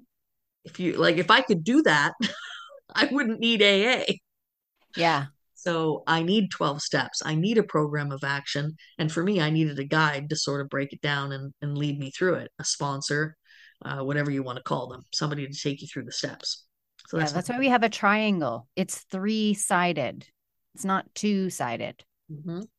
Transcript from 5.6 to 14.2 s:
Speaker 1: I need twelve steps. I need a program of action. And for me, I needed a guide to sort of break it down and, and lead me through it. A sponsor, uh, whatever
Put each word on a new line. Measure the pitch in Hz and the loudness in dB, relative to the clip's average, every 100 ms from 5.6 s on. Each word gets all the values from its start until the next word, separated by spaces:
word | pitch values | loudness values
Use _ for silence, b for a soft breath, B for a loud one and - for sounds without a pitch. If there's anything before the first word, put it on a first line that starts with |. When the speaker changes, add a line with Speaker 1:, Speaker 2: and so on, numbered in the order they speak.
| 180 165 160 147 - | -2 0 0 0 2
Speaker 1:
I | 160 | 2
need | 170 214 185 | 4 2 2
twelve | - 156 147 | 0 -2 -2
steps. | - 143 127 - - | -2 -2 -2 -4 -2
I | 156 | 0
need | 190 226 | 2 2
a | |
program | - 160 147 147 143 | 2 0 0 -2 -4
of | 135 | -4
action. | 139 139 - 143 147 160 b - | -4 -4 -4 -4 -4 -8 b -4
And | 156 | -2
for | 160 | 0
me, | 180 202 | 0 2
I | 151 | 2
needed | 156 156 139 | 2 2 -2
a | |
guide | 143 156 156 143 147 | 0 2 2 0 -4
to | 151 | -4
sort | - 143 | -2 -4
of | 139 | -4
break | 139 139 | -4 -4
it | - | -4
down | 147 143 139 | -2 -2 -2
and, | 135 139 - | -6 -10 -8
and | 147 143 | -6 -2
lead | 147 143 | -2 -2
me | 135 | -6
through | - 185 135 | -2 0 0
it. | 113 - | -4 -8
A | |
sponsor, | 151 - 143 139 - 147 156 - b b b - | -6 -4 -4 -4 -2 -2 -2 -8 b b b -14
uh, | - 139 135 | -10 -6 -2
whatever | 147 | -2